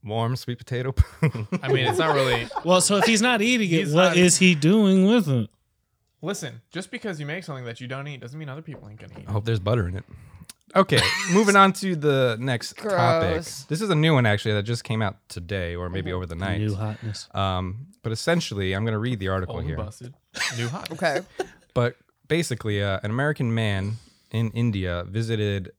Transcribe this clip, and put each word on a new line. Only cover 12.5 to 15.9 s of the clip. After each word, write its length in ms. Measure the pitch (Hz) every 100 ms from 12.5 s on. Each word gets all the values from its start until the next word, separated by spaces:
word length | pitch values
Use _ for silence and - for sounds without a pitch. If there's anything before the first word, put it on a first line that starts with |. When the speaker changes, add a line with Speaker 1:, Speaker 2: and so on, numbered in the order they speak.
| 120 - -
Speaker 1:
topic. 560 | - 180 175 165 -
Speaker 4:
Gross. 320 | 160 165 -
Speaker 1:
This 160 | - 156
is 80 | 208
a 40 |
new 200 | 160 160
one, 100 | 147 117
actually, 280 | 104 113
that 80 | 104
just 220 | 104 117
came 180 | - 110
out 140 | 107 101 _
today 460 | - 85 98 85
or 140 | 87 90